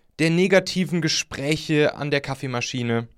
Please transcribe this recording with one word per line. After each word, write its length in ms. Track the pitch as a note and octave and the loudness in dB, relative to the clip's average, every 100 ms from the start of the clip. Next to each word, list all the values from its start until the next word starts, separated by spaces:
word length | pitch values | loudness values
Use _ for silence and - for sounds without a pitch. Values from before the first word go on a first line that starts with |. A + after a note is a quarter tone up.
| _ - | _ -2
der 120 | D#3+ | 2
negativen 720 | E3 F#3+ F#3+ F#3 F3+ D#3+ E3+ | 4 4 4 2 -2 -2 0
Gespräche 920 | D#3 - - - C#3 D#3 - D3+ D3 | 0 -2 -4 -6 -2 -2 2 2 2
an 160 | - D3 | 0 -2
der 100 | C#3+ | -2
Kaffeemaschine. 880 | C#3 C3+ C3+ B2 - B2+ A#2+ A#2 A#2 | -4 -6 -6 -4 -4 -4 -2 -2 -4